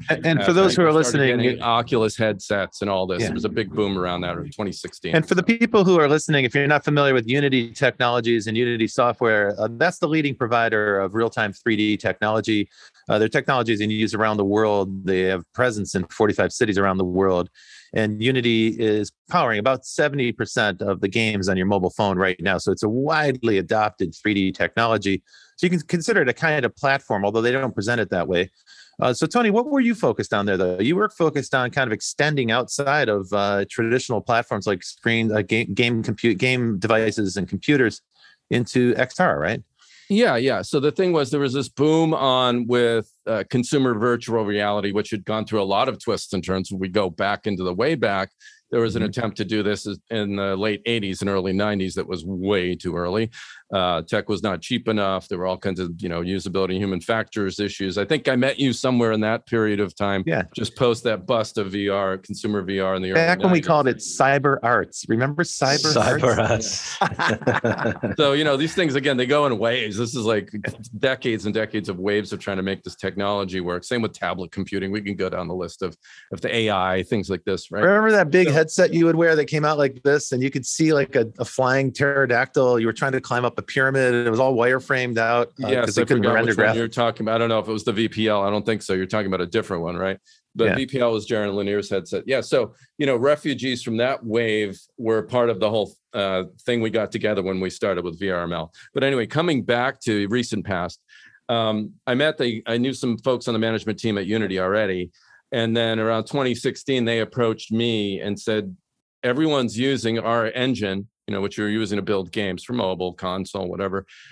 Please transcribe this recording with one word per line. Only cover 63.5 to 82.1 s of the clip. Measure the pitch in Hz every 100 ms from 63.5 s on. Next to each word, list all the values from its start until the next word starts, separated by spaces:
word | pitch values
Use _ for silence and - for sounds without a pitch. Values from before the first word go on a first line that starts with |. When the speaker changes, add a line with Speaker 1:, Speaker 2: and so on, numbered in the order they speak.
| 175
Speaker 2:
nineties. | 147
Speaker 1:
called | 151 135
it | 117
cyber | - - 135 139 139 135
arts. | 117 120 101 - -
Remember | 113 135 147
cyber | 170 - 135 147 156
Speaker 3:
Cyber | 143 127 135 123 107
Speaker 1:
arts? | 110 113 - - - -
Speaker 3:
arts. | - - 165 107 - - 113 - 113 - 104 98
Speaker 2:
<laughs> |
So, | 143
you | 143
know, | 156 139
these | 160 180
things, | 165 135
again, | 139 127
they | 127
go | 147 143
in | 110
waves. | 117 123 107 101
This | 117 123
is, | 107
like, | 107 92 110 107 - 107 104
decades | 131 131 131 110 101
and |
decades | 104 107 110 92
of | 90
waves | 95 104 101
of | 104
trying | - 95
to |
make | 95 98
this | 92 -
technology | 95 92 101 101 95 95
work. | 90 87
Same | - 123
with | 110
tablet | - 92 87 90
computing. | - 87 98 95
We | 104
can | 98 92
go | 95
down | 87 87
the | 90
list | 87 -
of, | 90 - _ - -
of | -
the | 123
A | 117 110
I, | 98 92 92
things | 87 110 95
like | 90 -
this, | 95 -
right? | 92
Speaker 1:
Remember | 170 208 220
that | 214 160
big | 180 175
Speaker 2:
So |
Speaker 1:
headset | 147 156 - 180
you | 165 165
would | 160
wear | 170 156
that | 139
came | 151
out | 151 147
like | 139 117
this, | 139 147 -
and | 127
you | 135
could | 135 123
see, | - 156
like, | 147 135 131
a, | 113 -
a | 120
flying | - 127 135 135
pterodactyl? | - 143